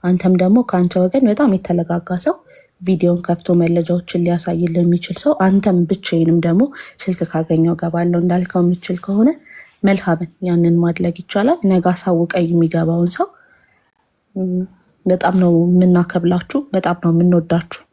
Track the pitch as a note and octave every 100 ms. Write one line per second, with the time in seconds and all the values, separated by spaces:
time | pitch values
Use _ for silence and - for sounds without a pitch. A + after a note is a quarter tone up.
0 | F3+ F3+ F#3 F3+ F#3 A3+ B3 F3+ F3+ F#3
1 | F#3 C4+ A#3+ G#3 C#4+ F#3 - F3 E3 E3+
2 | - F3+ D4+ - _ - _ _ F3+ F3+
3 | F3 F3 F3+ F3 - F3 E3+ E3+ E3 F3
4 | F3 F3 E3+ E3+ F3 E3 F3 E3 F3 F3
5 | - F3+ C#4+ D4+ F#3+ G3 G3 F3+ E3 F#3
6 | - E3 E3 E3+ E3+ F3 C#4 - - -
7 | - F3 E3+ D#3+ D#3+ D#3+ E3 E3 E3+ E3+
8 | F3 F3 F3 F3 F3+ F#3 F3 F3+ - F#3
9 | - G3+ B3 - - - - _ G3 G3
10 | - E3 E3+ _ F3+ E3+ E3+ E3+ E3+ E3
11 | F3 E3+ - G3 A#3 E4+ G3 F#3 F3+ F3
12 | - E3+ E3+ F#3 E3 E3+ E3 E3 E3 E3+
13 | F3 - G4 _ _ _ _ _ _ _
14 | _ _ _ F#3+ F#3 F3+ F#3+ _ _ _
15 | F#3+ F3+ F3 F#3 F3+ E3+ F3 F3+ F3+ F3
16 | E3+ F3+ E3+ F3+ - C#4 C#4 F#3 F3 F3
17 | E3+ E3 F3+ F3 E3 E3+ - - _